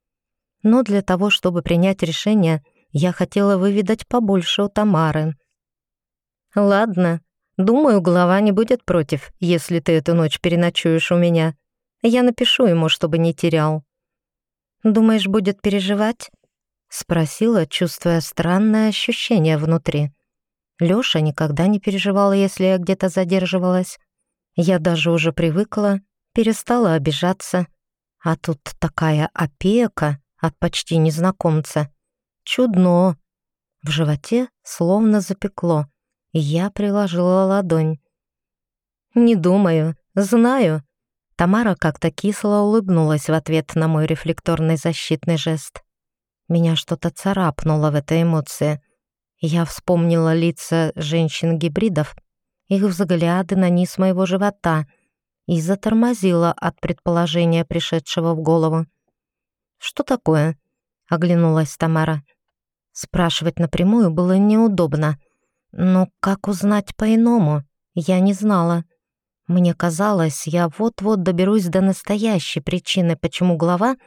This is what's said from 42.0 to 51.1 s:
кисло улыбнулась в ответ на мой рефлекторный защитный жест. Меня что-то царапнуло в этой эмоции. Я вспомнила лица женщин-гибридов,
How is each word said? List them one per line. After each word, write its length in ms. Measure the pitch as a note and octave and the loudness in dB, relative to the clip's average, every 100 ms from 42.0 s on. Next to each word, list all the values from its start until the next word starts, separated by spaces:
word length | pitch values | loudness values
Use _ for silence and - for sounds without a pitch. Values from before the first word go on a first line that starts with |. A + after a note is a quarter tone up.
| E3 | -4
кисло 500 | - G3 G#3 G#3 G#3 | -4 -6 -2 0 0
улыбнулась 680 | G#3 A3 F#3+ E3+ D#3 D3+ - | 2 0 2 2 2 0 0
в 60 | |
ответ 420 | D#3+ D3+ D#3+ D3+ - | -2 0 -4 -2 -2
на 140 | D#3+ | 0
мой 160 | D#3 D#3 | 0 0
рефлекторный 720 | D#3+ D#3+ E3 - E3 D#3+ D#3+ | -2 -4 -6 -2 -2 0 0
защитный 580 | E3+ D#3+ - - - E3 | -2 -4 -4 -4 -2 -2
жест. 480 | D3+ D#3 - - _ _ _ _ _ _ - | -2 -6 -8 -20 _ _ _ _ _ _ -2
Меня 300 | E3+ E3 D#3+ | 0 2 0
что-то 320 | - E3 E3+ | -4 -6 -6
царапнуло 800 | - G3 G3 F3 C#3+ D#3+ D3+ D3+ | -6 -4 -2 -2 -2 -2 0 0
в 40 | D3 | -2
этой 260 | C#3+ D#3+ | -2 0
эмоции. 600 | E3+ D#3+ C#3+ - D3 D3 _ _ _ _ _ - | 2 0 -4 -4 -4 -4 _ _ _ _ _ -8
Я 260 | D#3+ E3+ E3 | -2 -2 -2
вспомнила 680 | - - F3 E3+ E3+ D#3+ | -6 -2 0 2 2 2
лица 600 | E3 E3+ D#3+ - E3 D#3+ - | 0 0 -4 -4 -2 -2 -4
женщин-гибридов, 1200 | D3+ | -4